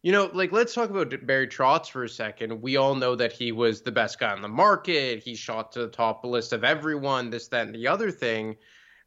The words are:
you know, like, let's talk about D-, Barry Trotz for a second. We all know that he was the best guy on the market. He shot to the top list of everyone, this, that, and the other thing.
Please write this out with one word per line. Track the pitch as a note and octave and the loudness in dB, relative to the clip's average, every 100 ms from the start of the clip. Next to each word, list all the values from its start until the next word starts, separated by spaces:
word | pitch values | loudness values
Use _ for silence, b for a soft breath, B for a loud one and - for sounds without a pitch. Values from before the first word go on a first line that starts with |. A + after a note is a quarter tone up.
you | E3+ | 0
know, | G3+ G3 | 2 2
like, | F#3 F3+ | 0 0
let's | G#3 A#3 | 2 2
talk | A#3+ A3+ | 0 -2
about | G3 D3 | -2 -2
D-, | C3 | -4
Barry | B2 C3+ C3 | 0 0 0
Trotz | - C3+ D#3+ D#3+ | 2 4 4 0
for | C3 | -8
a | A#2 | -8
second. | - A2 - A2+ A2+ | -6 -8 -6 -8 -6
We | B2 C3+ | 0 2
all | C3+ | 2
know | C3+ B2 B2 | 2 0 2
that | A#2 | 0
he | - A#2+ | -2 -4
was | A2+ A#2 G#2+ | 2 2 2
the | - | -2
best | A2+ G#2+ - | 0 0 0
guy | A#2 | -2
on | G2 | -2
the | G#2 | -2
market. | A#2 G#3 G3 - D#3+ C3 A2 | 4 6 6 2 0 0 -4
He | B2 | -8
shot | A2+ - A2+ A2 | -10 -6 -6 -6
to | A#2+ | -6
the | A#2 | -6
top | - A2+ A2 B2+ | 0 0 0 -2
list | A#2+ A2+ | -2 0
of | A#2 | 2
everyone, | A#2+ D#3 D#3 D3 C#3 C3 A#2+ | 2 2 0 -2 0 0 -2
this, | A#2 - | -8 -4
that, | B2 G#2+ | -4 -2
and | |
the | A2+ A#2+ | -2 0
other | G3 A3 | 0 -2
thing. | - A#2+ A2 A2 A2 b b b b | -2 -2 0 -4 -10 b b b b